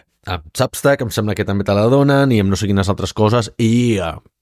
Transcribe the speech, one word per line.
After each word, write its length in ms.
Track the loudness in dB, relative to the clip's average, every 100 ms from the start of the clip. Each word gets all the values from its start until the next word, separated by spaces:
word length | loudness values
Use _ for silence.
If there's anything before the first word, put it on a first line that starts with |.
| _ _ -10
eh, 120 | -10 -6
Substack, 540 | -4 -4 0 0 0 -2
em 80 |
sembla 240 | -4 -2 -2
que 100 | -2
també 160 | -2
te 120 | 0 0
la 100 | 2
donen, 460 | 4 4 2 2
i 80 | 2
amb 80 | 2
no 80 | 0
sé 80 | 0
quines 240 | 0 0
altres 240 | -2 -4 0
coses, 380 | 2 2 -2 -2
i, 460 | 0 2 0 -2
eh, 100 | -4 -8 -16 _